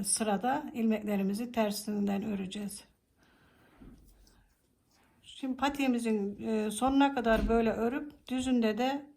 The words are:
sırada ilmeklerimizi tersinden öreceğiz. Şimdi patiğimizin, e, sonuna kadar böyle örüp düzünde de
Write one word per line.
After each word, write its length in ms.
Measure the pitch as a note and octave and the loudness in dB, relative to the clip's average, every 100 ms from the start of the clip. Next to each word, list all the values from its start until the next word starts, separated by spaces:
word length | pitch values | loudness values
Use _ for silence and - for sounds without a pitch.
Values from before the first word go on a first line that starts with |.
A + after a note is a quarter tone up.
sırada 600 | G3 - G#3+ G3 B3 C#4+ D4 | -2 0 2 2 2 0 -4
ilmeklerimizi 800 | B3 A3+ G#3+ G#3 G3+ G3 G3+ A#3+ | 0 2 2 0 0 0 -2 -4
tersinden 720 | A#3 G#3 G#3 - G#3 G3+ G3 | 0 0 -2 -4 -2 0 0
öreceğiz. 600 | G#3+ G3 F#3 G#3 G3+ - - _ _ _ _ _ _ _ _ - - - - _ - _ _ _ _ _ _ _ _ _ | -2 -6 -6 -8 -10 -10 -18 _ _ _ _ _ _ _ _ -20 -20 -20 -20 _ -20 _ _ _ _ _ _ _ _ _
Şimdi 340 | - - C4+ B3+ | -20 -8 -6 0
patiğimizin, 920 | C#4 C#4+ C4+ A#3+ A#3 G#3+ G3+ G#3 A3+ | -2 2 0 2 2 0 -2 -4 -2
e, 240 | A3 G#3+ | -2 -2
sonuna 440 | G#3+ B3+ C#4 C#4 C4+ | 0 2 4 4 4
kadar 340 | A3+ A3 G#3+ | 2 2 4
böyle 220 | A#3 A3+ | 4 2
örüp 560 | G3+ A#3 C#4+ D4 - - | 0 -2 -2 -8 -14 -6
düzünde 500 | B3+ C4 B3 A3 G#3+ | -4 2 2 2 2
de 280 | B3+ C#4+ C#4+ | 0 -2 -8